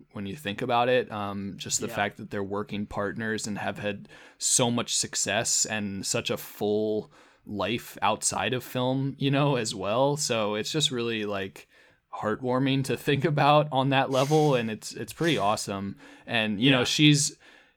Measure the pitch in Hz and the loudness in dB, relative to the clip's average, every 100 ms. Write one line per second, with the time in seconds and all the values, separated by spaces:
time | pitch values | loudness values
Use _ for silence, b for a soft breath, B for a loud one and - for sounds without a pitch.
0 | - 107 98 95 101 101 123 120 123 127 | -14 -10 -10 -8 -8 -4 0 2 4 2
1 | 107 107 101 101 98 - 104 - 107 - | 0 -4 -6 -6 -8 -8 -6 -4 -4 -2
2 | 104 - 107 104 95 101 104 104 104 - | -4 -4 -10 -6 -4 -6 -6 -6 -6 -4
3 | 101 95 110 107 110 95 101 92 104 101 | -4 -4 -4 -4 -4 -6 -6 -4 -6 -6
4 | - B B B - - 120 120 107 - | -10 B B B 0 2 2 0 0 -2
5 | 110 - 107 104 117 - - 107 104 98 | -2 -2 0 0 2 0 0 0 -2 -4
6 | 90 120 123 107 - - 104 104 107 107 | -4 -2 -2 -4 -6 -2 0 2 2 0
7 | - b b b - 101 95 120 - - | -4 b b b -10 -4 -2 -2 -6 -2
8 | 101 107 - 101 104 127 - 127 127 135 | 0 0 -2 -2 -2 -2 -4 -2 0 0
9 | 135 135 139 139 147 127 113 107 92 117 | -2 -2 0 2 2 2 -2 -4 -2 2
10 | 139 147 - 113 104 107 107 156 147 123 | 2 2 0 0 0 0 -2 0 0 0
11 | 117 110 104 98 98 - - b b b | -2 -2 -2 -4 -6 -10 -20 b b b
12 | _ - 107 107 127 127 135 135 131 120 | _ -6 -2 -2 0 0 2 0 0 -2
13 | - 139 165 147 143 147 147 131 135 135 | 0 2 2 2 6 6 4 0 2 2
14 | 123 135 139 156 151 123 113 110 - 101 | 2 2 4 4 6 4 0 -4 -8 -10
15 | 113 - 165 117 101 107 - 98 98 - | -10 -2 0 2 2 0 -2 -4 -6 -8
16 | B B B 117 107 101 135 127 120 - | B B B 0 0 2 4 4 2 6
17 | 151 147 147 - B B B | 6 6 2 -4 B B B